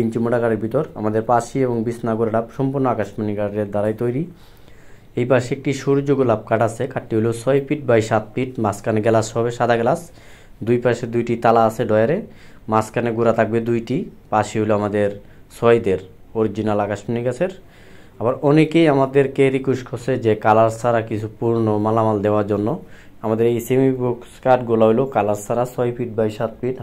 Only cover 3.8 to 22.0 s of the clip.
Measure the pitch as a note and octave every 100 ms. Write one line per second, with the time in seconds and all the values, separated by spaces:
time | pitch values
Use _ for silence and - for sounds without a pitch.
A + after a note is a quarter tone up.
3.8 | G#2 G#2+ A#2+ B2 E3+ - - - - -
4.8 | - - - - B2 C3 A#2+ C3+ C#3+ C3+
5.8 | - C#3 C#3 C3+ B2 A2 - A2 A2+ A#2
6.8 | B2+ - - A2+ A2 A2+ - C#3 C3+ D3+
7.8 | B2+ A2+ G#2+ A2 G#2+ - B2+ - G#2 G2
8.8 | - A2 A2 A2+ A2 A#2 A#2 A#2 A#2+ A#2
9.8 | A#2 E3+ E3+ - - - - - G#2+ A#2+
10.8 | B2 A#2 A2+ A#2 A#2 A2+ A#2 A#2 A2+ A2
11.8 | A#2 G#2+ A#2 F3 A3+ - - - - A2
12.8 | A2 - A#2 A2+ A#2 A2+ A2 A#2 A2+ A#2
13.8 | A2+ B2+ - - - G#2+ G#2 A2+ G#2+ G#2
14.8 | G#2 G#2 G2+ G#2 - - - - A#2 A#2
15.8 | G2+ F#2 - - - A2+ A2 G2+ G#2+ G#2
16.8 | G2+ G2+ - A#2+ A#2+ B2 F#3 F#3+ - -
17.8 | - - - - A2 C3 D3 D3+ D#3 E3
18.8 | E3 C#3 C3+ C#3 C3 C3 C3+ C3+ C3+ B2+
19.8 | - A#2 - B2+ A2+ G#2+ A2 A2 A2+ A2+
20.8 | B2 A#2 A2 G#2+ G#2+ - A#2 A#2 A2 G#2+
21.8 | G#2+ A2+